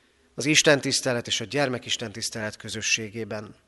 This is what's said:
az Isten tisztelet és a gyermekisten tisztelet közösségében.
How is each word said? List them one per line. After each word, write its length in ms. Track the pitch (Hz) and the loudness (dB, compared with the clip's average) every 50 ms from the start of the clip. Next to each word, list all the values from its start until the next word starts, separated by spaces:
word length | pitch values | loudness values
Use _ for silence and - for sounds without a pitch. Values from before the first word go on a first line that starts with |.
| _ _ _ _ _ _ _ | _ _ _ _ _ _ _
az 100 | - 120 | -4 0
Isten 360 | 147 156 147 - 156 147 135 | 4 4 6 8 8 6 6
tisztelet 460 | - 139 123 - - 135 120 120 - | 4 2 0 0 0 0 0 0 0
és 140 | - - - | -2 -2 -2
a 40 | 117 | -2
gyermekisten 680 | 98 127 147 147 131 123 117 - - - - 120 107 98 | -2 0 0 0 0 0 -4 -4 -4 -4 -4 -4 -8 -6
tisztelet 440 | 113 110 - - 117 107 107 - | -6 -6 -6 -4 -4 -6 -6 -6
közösségében. 1000 | - - 110 95 110 104 - - 113 110 104 98 117 110 104 110 107 107 98 - - _ | -8 -10 -8 -8 -4 0 0 0 0 -2 -6 -6 -8 -6 -6 -6 -8 -8 -10 -16 -20 _